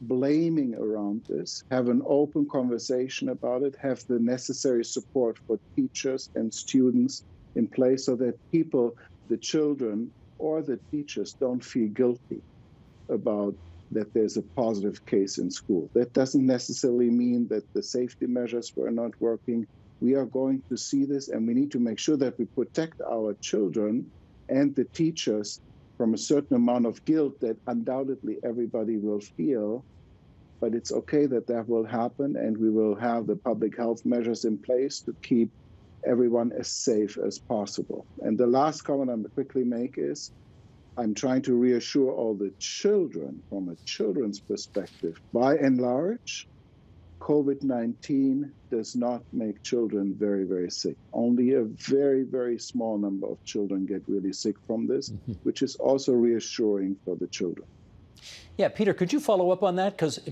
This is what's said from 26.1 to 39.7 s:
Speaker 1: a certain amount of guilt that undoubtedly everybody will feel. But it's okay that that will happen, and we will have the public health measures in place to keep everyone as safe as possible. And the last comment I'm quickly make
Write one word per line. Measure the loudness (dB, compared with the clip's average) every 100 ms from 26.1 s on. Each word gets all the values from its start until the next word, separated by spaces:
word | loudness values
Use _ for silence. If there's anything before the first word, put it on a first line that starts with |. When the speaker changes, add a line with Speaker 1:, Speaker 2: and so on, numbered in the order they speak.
| 0
Speaker 1:
a |
certain | 2 2 4 4
amount | 4 4 2
of | -2 0
guilt | 2 2 0
that | -4 -4 -4
undoubtedly | -4 -2 -2 -2 -6 -6 -6
everybody | -4 -4 -2 -2 -2 -2
will | 0 -2
feel. | -4 -4 0 0 0 -4 -8 -20 -20 -20 -20 -20 -20 -4
But | -2
it's | -2 -2
okay | -4 0 2 2
that | 0 0
that | -2 0
will | 0 0
happen, | -2 -2 -2 -4 -2
and | -2 0
we | 2
will | 4 4 2
have | 0 0 -2
the | -2
public | -2 -2 -2 -2
health | -2 -2
measures | 0 0 0 0
in | -2 -2
place | 0 0 0 -4
to | -10 -8
keep | 2 2 2 -2 -20 -20 -20 -8
everyone | 0 4 4 4 0 -2
as | -6
safe | -4 0 2 2 -2
as | -4 -4
possible. | -4 -4 -4 -6 -8 -8 -12 -8
And | -2 2
the | 4
last | 6 4 0
comment | -2 0 0
I'm | -2 -6 -6
quickly | -4 -2
make | 0